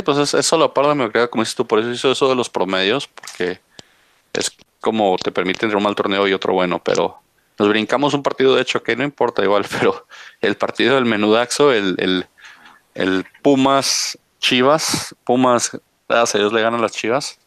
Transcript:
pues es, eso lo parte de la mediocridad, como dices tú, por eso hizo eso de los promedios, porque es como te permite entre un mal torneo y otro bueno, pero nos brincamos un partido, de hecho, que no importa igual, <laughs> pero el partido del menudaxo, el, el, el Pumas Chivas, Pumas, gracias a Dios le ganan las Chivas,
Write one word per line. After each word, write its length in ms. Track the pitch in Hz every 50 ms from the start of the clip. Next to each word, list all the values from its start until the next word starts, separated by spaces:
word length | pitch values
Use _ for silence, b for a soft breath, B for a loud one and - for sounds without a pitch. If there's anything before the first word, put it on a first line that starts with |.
| 196
pues 140 | - 139 143
es, 160 | 147 139 -
eso 240 | - 135 - - 160
lo 160 | 151 127 -
parte 140 | 143 139 147
de 40 |
la 40 | 147
mediocridad, 340 | 147 127 110 - 117 120 120
como 120 | - 113 110
dices 120 | - -
tú, 120 | - 123 -
por 120 | 117 107
eso 100 | 113 120
hizo 200 | 123 120 - 135
eso 180 | 135 - 147 131
de 60 | 131
los 140 | 127 117 -
promedios, 580 | - - 95 92 95 92 92 98 113 143 - -
porque 520 | _ - - - - - 90 90 90 - _ _ b b b b b b b b b b b _
es 200 | - - - - - _ - _ _ _
como 380 | - - 110 110 104 98 92 90
te 140 | - -
permite 340 | - - 90 90 92 - -
entre 120 | 113 104 98
un 60 | 104
mal 120 | 104 101
torneo 300 | - 101 101 101 98 101 98
y 60 | 95
otro 200 | 92 - 104 98
bueno, 280 | 92 90 90 87 85
pero 380 | - - 95 92 87 90 - - _ _ _ _ _ _ _ -
nos 80 | 107 104
brincamos 460 | 104 110 110 107 - 123 143 143 135
un 100 | 143 135
partido, 320 | 135 - - 131 131 131
de 60 | 123
hecho, 200 | 127 - - 120
que 140 | - - 117
no 80 | 117 135
importa 400 | 147 139 - 127 120 - - 101
igual, 220 | 98 101 101 98 -
<laughs> 100 | - -
pero 280 | 120 110 - - - B B B B B B B
el 160 | - 107 104
partido 400 | - - 95 - - 101 113 135
del 100 | 135 127
menudaxo, 680 | 117 113 104 104 107 107 113 120 120 - - 143 147 127
el, 220 | 110 101 95 90 -
el, 260 | - 95 92 92 92 - _ B B B B B B B B B B _ -
el 300 | - - 95 92 95 92 - _ -
Pumas 760 | - 143 143 131 131 135 139 139 127 - - - - - - - _ _ _ -
Chivas, 720 | - - - 123 123 135 147 160 - - - 156 - - - _ _
Pumas, 460 | - 123 127 127 123 123 117 - - - - _ _ _ _ _ -
gracias 280 | - 117 117 117 -
a 20 | 104
Dios 160 | 101 104 110
le 80 | 113
ganan 200 | 110 113 117 120
las 120 | 113 101 -
Chivas, 440 | - - 107 117 139 147 - - _ _